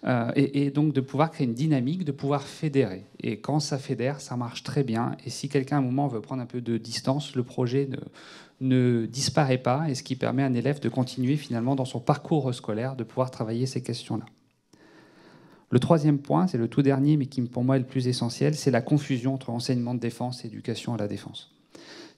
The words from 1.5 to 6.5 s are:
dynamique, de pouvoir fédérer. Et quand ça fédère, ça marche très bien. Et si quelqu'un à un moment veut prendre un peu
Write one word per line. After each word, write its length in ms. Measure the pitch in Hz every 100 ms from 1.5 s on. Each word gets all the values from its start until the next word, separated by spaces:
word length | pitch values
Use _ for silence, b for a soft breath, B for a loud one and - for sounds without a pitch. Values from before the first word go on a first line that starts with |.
dynamique, 500 | 117 160 139 123 180
de 60 | 156
pouvoir 320 | - 139 143
fédérer. 640 | - - 156 135 113 92 98 -
Et 180 | 117 107
quand 220 | - 147
ça 180 | 147 139
fédère, 420 | - 127 123 147
ça 160 | - 123
marche 280 | 120 -
très 180 | - 147
bien. 320 | 127 113 123 -
Et 60 | 127
si 180 | - 139
quelqu'un 280 | 143 131 147
à 20 |
un 40 |
moment 260 | 127 131 143
veut 120 | 117
prendre 220 | 104 131
un 40 |
peu 140 | 120